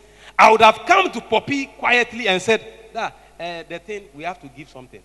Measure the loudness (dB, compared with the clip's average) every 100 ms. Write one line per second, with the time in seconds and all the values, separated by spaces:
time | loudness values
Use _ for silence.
0 | -20 _ -4 4 6 6 4 4 2 2
1 | 0 -4 -4 -4 -2 -6 -8 -6 -2 0
2 | -2 -4 -2 -2 0 -2 -4 -20 -16 -10
3 | -10 -10 -20 -14 -12 -12 -14 -16 -14 -16
4 | -16 -14 -12 -12 -16 -20 -20 -20 -20 -20